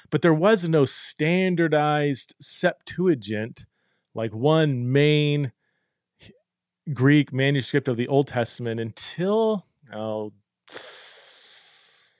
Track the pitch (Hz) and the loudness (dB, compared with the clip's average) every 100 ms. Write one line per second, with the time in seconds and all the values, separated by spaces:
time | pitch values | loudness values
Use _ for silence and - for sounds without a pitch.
0 | - 147 175 156 196 220 170 160 131 - | -4 2 4 4 4 2 4 2 2 0
1 | - - 151 180 185 170 165 151 151 151 | -4 -2 0 2 2 2 2 2 2 0
2 | 147 127 - - - - 175 - - - | 0 -2 -8 -8 -6 0 -2 -2 -12 -2
3 | 180 135 104 107 117 - - _ _ _ | 2 2 -2 -6 -6 -10 -20 _ _ _
4 | _ 113 113 110 139 160 151 127 123 139 | _ -8 -6 0 2 4 2 0 2 4
5 | 147 151 147 147 135 _ _ _ _ _ | 4 4 2 0 -4 _ _ _ _ _
6 | _ _ - _ _ _ _ _ - 120 | _ _ -20 _ _ _ _ _ -8 2
7 | 135 151 139 127 135 143 - 143 135 117 | 4 4 2 0 0 0 0 -2 0 -2
8 | 123 139 139 123 117 - 117 113 113 - | 0 0 0 -2 -4 -4 -6 -4 -6 -8
9 | - - 190 220 220 208 - _ 120 107 | -10 -6 -2 0 0 -2 -8 _ -16 -10
10 | 110 107 107 104 _ _ - - - - | -6 -6 -8 _ _ _ -16 -14 -12 -14
11 | - - - - - - - - - - | -16 -18 -18 -18 -20 -20 -20 -20 -20 -20
12 | _ | _